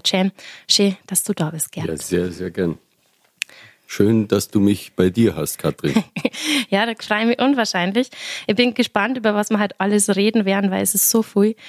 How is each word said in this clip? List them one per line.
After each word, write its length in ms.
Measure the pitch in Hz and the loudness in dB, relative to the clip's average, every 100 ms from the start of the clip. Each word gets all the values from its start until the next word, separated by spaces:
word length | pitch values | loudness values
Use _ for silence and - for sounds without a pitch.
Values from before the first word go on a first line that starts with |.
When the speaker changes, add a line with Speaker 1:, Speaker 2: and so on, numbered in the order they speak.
| - | 0
Speaker 1:
Jam. 260 | 185 190 - - - - | 0 0 -4 -16 -8 0
Schön, 260 | - 202 190 - | 4 2 0 -6
dass 160 | 185 | -4
du 100 | - | -2
da 160 | 202 160 | -2 -4
bist, 200 | 160 - | -4 -8
Gerd. 160 | - - | -8 -6
Speaker 2:
Ja, 100 | 80 | -6
sehr, 340 | - 87 90 | -2 -2 -2
sehr 200 | 85 90 | -4 -8
gern. 260 | 90 87 76 _ _ _ _ _ - - - - _ - | -2 -2 -4 _ _ _ _ _ -14 -14 -16 -20 _ -8
Schön, 360 | - 104 113 104 | 0 2 2 2
dass 220 | 101 - | 0 0
du 100 | 107 | 2
mich 340 | 101 104 - - | 2 2 -2 0
bei 140 | 92 | 2
dir 260 | 113 110 78 | 4 2 2
hast, 220 | 76 - | -4 -4
Katrin. 460 | 82 - - 220 - | -4 -2 0 0 -2
Speaker 1:
<laughs> 40 | - - - 311 294 226 | -4 -6 -4 -4 -4 -2
Ja, 160 | 196 233 | -2 -2
da 80 | 220 | -4
freue 220 | - 214 | -4 0
ich 40 | 226 | 0
mich 120 | 233 | 2
unwahrscheinlich. 720 | 262 269 - 185 180 214 262 - - - - | 2 2 0 -2 -2 0 -2 -6 -12 -8 -2
Ich 100 | 208 | 0
bin 200 | 247 233 | 0 0
gespannt, 420 | 233 208 214 254 | -2 0 -2 0
über 160 | 214 | 0
was 160 | 208 208 | 0 0
wir 80 | 214 | 0
halt 220 | 202 - | -2 -2
alles 360 | 196 208 202 196 | 0 0 2 2
reden 300 | 208 226 196 | 2 2 0
werden, 240 | 196 196 | 0 0
weil 140 | 196 | 0
es 100 | 196 | -2
ist 160 | 185 - | 0 2
so 140 | 226 | 2
viel. 320 | 220 202 208 226 | 0 2 2 0